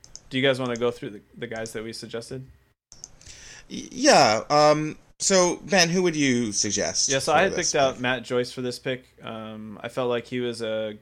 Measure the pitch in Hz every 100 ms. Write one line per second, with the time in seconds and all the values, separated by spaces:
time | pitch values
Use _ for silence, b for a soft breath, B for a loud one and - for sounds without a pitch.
0 | - - - 131 135 127 127 117 120 117
1 | 127 101 _ 107 117 113 113 113 113 110
2 | 110 113 - 131 131 - _ _ _ -
3 | - - B B B B B - - -
4 | 277 196 123 110 - 147 151 151 156 -
5 | _ - - 190 180 - - 190 170 180
6 | 180 151 139 120 113 98 107 98 82 -
7 | - 135 - 151 190 - - 151 135 120
8 | 123 127 120 123 123 - 123 123 139 127
9 | - _ 117 113 110 110 110 101 117 135
10 | 123 120 117 123 120 110 110 110 107 107